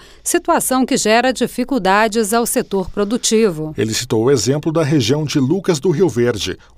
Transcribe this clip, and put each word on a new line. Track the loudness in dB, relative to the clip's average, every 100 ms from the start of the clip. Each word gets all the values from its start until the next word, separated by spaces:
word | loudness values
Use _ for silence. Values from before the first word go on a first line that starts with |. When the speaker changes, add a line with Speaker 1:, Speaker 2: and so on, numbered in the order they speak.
| -10 -12
Speaker 1:
situação | -4 -2 0 0 0 0 0
que | 0
gera | 2 2 2
dificuldades | 0 -4 -4 -4 -2 2 2 2 0 0
ao | 0 0
setor | -2 -2 -4 -4
produtivo. | -4 -2 -2 0 2 2 0 -6 -4
Speaker 2:
Ele | -4
citou | -4 -2 0
o | 2
exemplo | 2 2 -2 0
da | 0
região | 2 2 2 0
de | 0 0
Lucas | 0 0 0 0
do | 0
Rio | 2 2
Verde, | 2 0 0 -6 -8 -12